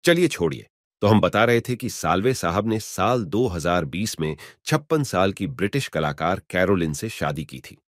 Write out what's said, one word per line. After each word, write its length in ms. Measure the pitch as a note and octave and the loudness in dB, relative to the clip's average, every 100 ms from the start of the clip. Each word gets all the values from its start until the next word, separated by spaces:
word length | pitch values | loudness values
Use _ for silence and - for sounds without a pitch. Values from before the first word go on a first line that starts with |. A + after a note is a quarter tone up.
चलिए 240 | - E3+ E3+ | 4 4 2
छोड़िए, 400 | - E2 C2 - _ _ _ | 0 -2 -2 -12 _ _ _
तो 60 | G#2 | 4
हम 140 | G#2+ | 6
बता 240 | F2+ G#2 | 4 4
रहे 160 | A#2 A#2+ | 4 2
थे 160 | A2+ B2 | 0 -6
कि 120 | A#2+ | -6
साल्वे 460 | - E2 F2+ A2+ | -4 0 2 2
साहब 340 | C3 E2+ F2 G#2+ | 0 0 0 0
ने 120 | A2 | -2
साल 440 | - - G2+ B2 | -4 -2 0 0
दो 220 | F#2 G2+ B2+ | 0 0 0
हज़ार 380 | F2 D#2+ F2 | 0 0 0
बीस 360 | D2+ F2 G#2+ - | 0 -4 -6 -4
में 160 | D#2 D2+ - - | -6 -6 -14 -14
छप्पन 380 | - D#3 - D#3+ | -2 -2 0 -2
साल 300 | C3+ F#2 G2 | 0 2 0
की 140 | G2 F#2 | 0 -6
ब्रिटिश 420 | C2 F#2+ C#3 - | -4 -2 -2 -4
कलाकार 520 | D#2+ D2+ D2 D#2+ F#2+ _ | -4 -4 -2 -2 -2 _
कैरोलिन 420 | F2+ F#2 G2 E2 | 0 2 2 0
से 160 | D2 A2 | -4 -8
शादी 360 | - C#2+ D2 | -4 -4 -4
की 160 | D2 C2 | -8 -14
थी। 180 | - - | -18 -20